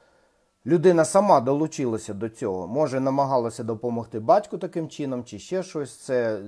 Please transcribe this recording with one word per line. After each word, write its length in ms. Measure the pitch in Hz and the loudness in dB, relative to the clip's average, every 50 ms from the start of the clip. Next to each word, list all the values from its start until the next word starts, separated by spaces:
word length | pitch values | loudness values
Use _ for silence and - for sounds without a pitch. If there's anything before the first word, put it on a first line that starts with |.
| _ _ _ _ _ _ _ _ _ _ _ _ - | _ _ _ _ _ _ _ _ _ _ _ _ 0
людина 400 | 170 165 170 151 185 175 165 156 | 2 2 4 6 6 6 6 4
сама 340 | 156 - 196 202 202 170 139 | 4 4 4 6 6 6 6
долучилася 720 | 117 131 139 143 160 151 - - 139 120 113 104 - - 101 | 4 2 2 0 0 -2 -2 -2 -2 -2 -2 -4 -4 -8 -8
до 160 | 98 113 113 | -6 -8 -8
цього. 380 | - - 131 104 95 92 90 | -6 -6 -4 -4 -4 -4 -6
Може, 320 | 85 113 147 156 135 127 131 | -4 -2 0 0 0 0 0
намагалася 640 | 131 135 135 139 139 135 135 127 117 117 113 - 117 | 0 0 0 0 0 2 0 0 0 -2 -4 -6 -6
допомогти 560 | 110 113 107 - 120 117 117 113 - - 110 | -6 -6 -4 -4 -4 -4 -4 -6 -6 -8 -2
батьку 380 | 110 127 175 208 156 - 226 | 2 4 4 4 2 -2 -6
таким 320 | 175 190 170 - 175 160 139 | -8 -8 -6 -6 -6 -6 -6
чином 340 | - - 147 135 131 123 117 | -8 -8 -6 -6 -6 -6 -8
чи 160 | - 107 98 | -10 -14 -16
ще 240 | - - 180 190 175 | -8 -6 -6 -6 -6
щось. 340 | 180 - 156 143 123 - | -6 -8 -8 -8 -8 -12
Це, 440 | - - - 131 123 117 113 107 98 101 | -14 -6 -2 0 0 0 0 -2 -4 -6